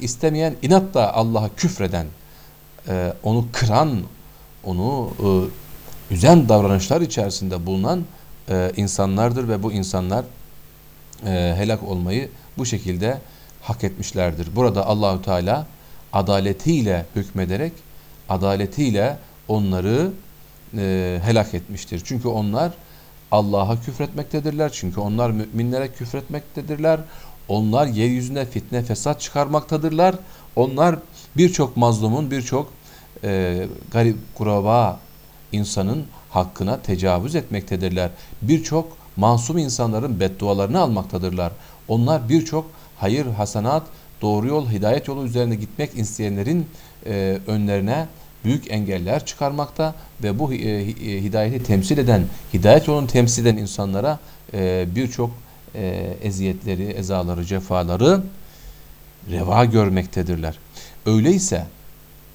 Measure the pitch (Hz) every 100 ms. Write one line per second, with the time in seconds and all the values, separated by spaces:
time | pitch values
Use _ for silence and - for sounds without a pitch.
0 | 120 - 160 156 160 - 135 185 190 143
1 | 107 113 113 113 104 - 170 - 95 87
2 | 78 - - - - - - - - 92
3 | 90 - 107 117 117 - 113 107 156 113
4 | - - - - - - - 90 110 143
5 | 107 - 202 95 90 - - - - -
6 | - 87 131 175 120 107 101 98 - 156
7 | 170 - 101 - 95 92 87 95 110 180
8 | 175 - - - - 95 92 - 101 -
9 | 98 98 120 120 120 104 107 104 95 95
10 | 90 110 123 - - - - - - -
11 | - - 107 92 87 87 104 107 95 92
12 | 87 107 135 - - - 120 104 90 87
13 | 107 135 - - - - - 110 98 95
14 | 98 98 90 80 80 95 123 98 113 104
15 | 101 95 98 90 90 135 156 - - -
16 | - 101 98 98 98 95 - 165 107 87
17 | 85 101 98 98 90 98 165 - - -
18 | - - - 190 98 98 98 143 139 98
19 | 117 147 - - - 107 98 92 95 123
20 | 185 190 - - - - - 110 98 95
21 | 92 87 101 113 101 87 - 98 - 85
22 | - 127 120 110 104 113 156 - - -
23 | - - - 107 101 101 98 117 120 127
24 | 143 - 139 151 147 147 151 - - 101
25 | 104 110 120 107 107 113 120 127 135 -
26 | 120 139 131 147 - 147 147 147 160 156
27 | 156 - - - - 104 107 120 147 107
28 | 120 123 123 139 123 110 - 123 120 113
29 | 143 151 - 143 143 151 147 156 156 156
30 | 185 185 - - - - 131 135 170 160
31 | - - - 147 175 - 131 120 120 113
32 | 110 123 147 135 123 131 147 - - -
33 | - - 101 95 90 90 92 - - 117
34 | 117 107 - - 107 104 101 120 107 87
35 | - - - - - 107 101 - 98 147
36 | 143 - - 98 90 - 98 131 - 92
37 | 95 90 117 165 123 101 - 95 92 90
38 | 87 - - - 107 156 - 156 160 -
39 | - - 107 120 117 170 143 120 117 107
40 | 139 98 95 95 101 98 98 170 156 104
41 | 92 92 92 90 85 - - - - 113
42 | 120 156 117 160 156 156 156 - - -
43 | 98 127 131 104 104 110 110 156 - -
44 | - - 107 104 120 151 127 104 104 135
45 | 139 139 131 120 120 107 98 - 147 -
46 | 104 - 107 98 104 170 156 - - -
47 | - 101 95 98 98 107 104 101 98 143
48 | 160 - - - 110 143 - 107 98 95
49 | 87 143 - - 143 147 143 - 156 156
50 | - - 104 101 139 127 110 104 101 113
51 | 110 98 101 107 107 123 117 98 - 143
52 | 123 107 85 - - 95 104 147 156 147
53 | 131 131 120 120 117 107 101 - 101 95
54 | 131 151 - - - 101 92 92 90 98
55 | 127 117 120 117 - - - - 95 92
56 | 90 92 101 95 95 92 107 92 101 101
57 | 92 95 87 87 87 98 95 92 87 90
58 | 135 196 190 - - - - - - -
59 | - - - 85 92 110 120 110 101 92
60 | 87 95 85 85 80 - - - - -
61 | 107 110 135 190 - 85 82 - - -
62 | - - -